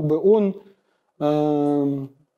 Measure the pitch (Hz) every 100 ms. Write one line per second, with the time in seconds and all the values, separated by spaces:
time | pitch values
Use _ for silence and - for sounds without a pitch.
0 | 151 156 196 214 196 190 - _ _ _
1 | _ - 147 151 151 147 147 143 143 139
2 | 135 _ _